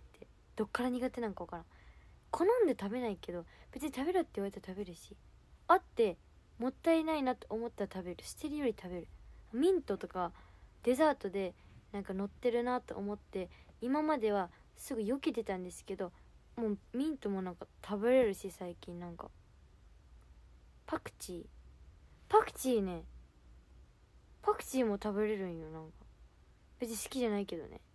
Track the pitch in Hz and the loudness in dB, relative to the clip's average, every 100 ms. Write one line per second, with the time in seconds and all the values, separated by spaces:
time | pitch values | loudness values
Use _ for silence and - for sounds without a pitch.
0 | - - - - - - 208 - 247 247 | 4 -20 -20 -20 -8 -4 -2 0 0 0
1 | 254 247 226 180 175 170 - - - - | -2 -2 -4 -4 -8 -10 -12 -20 -20 -20
2 | - - - - 370 494 349 226 196 247 | -20 -20 -6 2 4 6 4 4 -2 -2
3 | 233 190 - 175 165 - - - 294 254 | -2 -4 -6 -6 -8 -14 -14 -8 -6 -2
4 | 302 370 - - 196 196 - 185 185 165 | 0 0 0 -4 -6 -6 -10 -8 -10 -12
5 | - - - - - - - 359 - - | -18 -20 -20 -20 -20 0 6 6 6 2
6 | 214 - - - - - 247 - 330 330 | 2 2 -10 -20 -18 -4 -4 2 4 4
7 | 311 311 254 254 - 220 233 - 196 185 | 4 2 0 0 -4 -4 -4 -4 -4 -4
8 | 180 170 - - 302 302 262 - 180 180 | -8 -8 -12 -8 -6 -2 -2 -2 -6 -8
9 | 160 - - - - 233 349 359 - 196 | -10 -16 -20 -20 -6 2 4 4 2 -2
10 | - 185 175 - - - - - 233 254 | -2 -2 -2 -4 -20 -20 -20 -2 2 6
11 | 311 269 196 196 185 - - - - 202 | 4 4 -2 -2 -4 -6 -18 -20 -12 -8
12 | 196 190 202 - 247 240 240 247 - - | -6 -4 -6 -2 0 2 2 0 -2 -6
13 | 202 208 - 190 180 - - - 240 294 | -4 -6 -6 -6 -6 -10 -20 -6 0 2
14 | 311 285 214 202 175 - - - - 233 | 2 2 2 2 0 -6 -20 -14 -6 -2
15 | 208 277 320 233 208 185 180 - - 190 | 0 0 0 -2 -2 -4 -6 -10 -8 -6
16 | 175 - - - - - 220 202 - 240 | -6 -8 -20 -20 -12 -4 -2 -2 -4 -2
17 | 311 285 208 190 185 175 - - - 202 | -2 -2 -2 -2 -4 -8 -14 -14 -6 0
18 | 233 262 226 190 190 - 180 175 - 175 | 4 6 4 0 -8 -8 -10 -10 -12 -10
19 | 175 170 - - - - - - - - | -10 -10 -14 -18 -20 -20 -20 -20 -20 -20
20 | - - - - - - - - - 320 | -20 -20 -20 -20 -20 -20 -20 -20 -8 -6
21 | - - - 175 - - - - - - | -6 -12 -10 -10 -12 -18 -20 -20 -20 -20
22 | - - - 427 - - 262 226 190 165 | -20 -20 4 4 4 0 2 2 2 -4
23 | - - - _ - - - - - - | -10 -18 -20 _ -20 -20 -20 -20 -20 -20
24 | - - - - - 415 - 262 226 202 | -20 -20 -20 -2 0 0 0 2 2 0
25 | 214 202 214 208 185 165 156 160 160 - | -2 0 0 0 -4 -6 -10 -12 -14 -18
26 | - - - - - - - - 226 220 | -20 -20 -20 -20 -20 -20 -20 -10 -6 -6
27 | - 269 233 202 196 170 - - - | -4 0 2 2 0 -6 -8 -14 -20